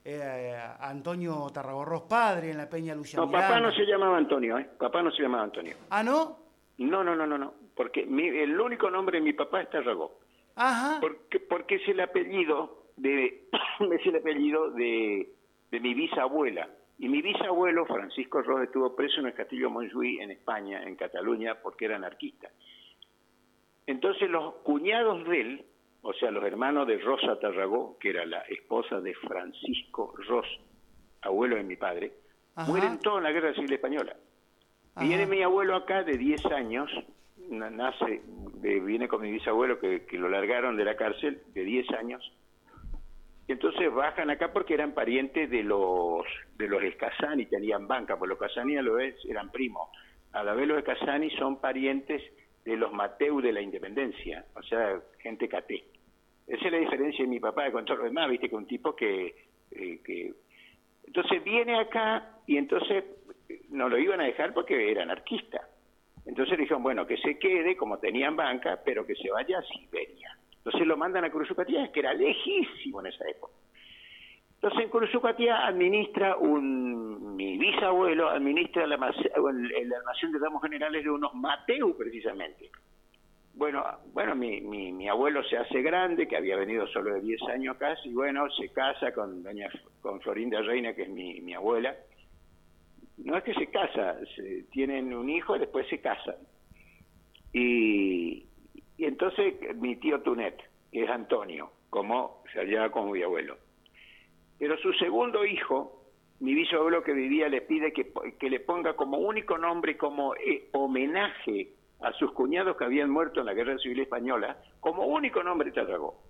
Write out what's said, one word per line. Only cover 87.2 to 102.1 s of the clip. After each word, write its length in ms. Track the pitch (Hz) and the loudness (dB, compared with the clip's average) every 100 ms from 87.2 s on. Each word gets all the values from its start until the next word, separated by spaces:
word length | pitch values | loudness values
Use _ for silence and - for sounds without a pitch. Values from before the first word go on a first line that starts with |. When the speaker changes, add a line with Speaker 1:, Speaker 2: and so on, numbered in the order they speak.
Speaker 2:
diez 180 | 104 113 | -2 -4
años 340 | 110 123 131 131 | -4 -4 -4 -2
casi, 320 | 143 160 139 | -2 -2 -4
y 40 | |
bueno, 360 | 120 139 139 143 | -2 0 0 -2
se 200 | 143 101 | -2 -4
casa 440 | - 135 139 156 | 0 0 0 -2
con 300 | 117 104 92 | -2 -6 -6
doña 240 | 90 104 98 | -10 -8 -10
F-, 100 | - - _ | -12 -18 _
con 180 | 101 98 | -8 -6
Florinda 400 | 110 104 117 107 | -4 -2 -2 -2
Reina, 320 | 107 123 117 110 | 0 0 -2 -6
que 80 | |
es 60 | 92 | -8
mi, 320 | 95 90 87 | -8 -10 -12
mi 120 | 85 | -12
abuela. 420 | 87 101 117 123 139 - - - - - - - - - - - - | -4 0 2 0 -6 -16 -20 -20 -20 -20 -20 -20 -20 -20 -20 -20 -14
No 200 | - 165 | -4 -4
es 60 | |
que 100 | - | -2
se 140 | 208 - | -4 -2
casa, 500 | - 170 127 95 85 - - | 0 0 0 -2 -2 -8 -12
se, 280 | 98 90 - | -10 -10 -8
tienen 420 | 131 135 135 131 | -2 0 0 -4
un 160 | 123 123 | -4 -2
hijo 260 | 165 170 208 | -2 0 0
y 40 | |
después 280 | 139 131 127 | 0 -2 -2
se 120 | - | -4
casan. 340 | - 101 - 90 - _ - - - - - - - - - | -2 -4 -6 -10 -14 _ -20 -20 -20 -20 -20 -20 -20 -20 -6
Y, 920 | 123 123 120 110 104 98 90 85 - - - - - - - | 0 4 6 6 6 4 2 0 -6 -12 -20 -20 -20 -20 -4
y 80 | 151 | -4
entonces 480 | 135 185 - 196 - - 123 | 0 0 2 0 0 -8 -4
mi 200 | 123 120 | -4 -2
tío 240 | 151 143 | 0 0
Tunet, 360 | - 117 104 - - _ _ | 0 0 -2 -6 -20 _ _
que 120 | 110 | -4
es 60 | 110 | -2
Antonio, 600 | 120 113 120 98 80 76 _ _ | -2 0 -2 -2 -10 -12 _ _
como 520 | - 101 | -4 0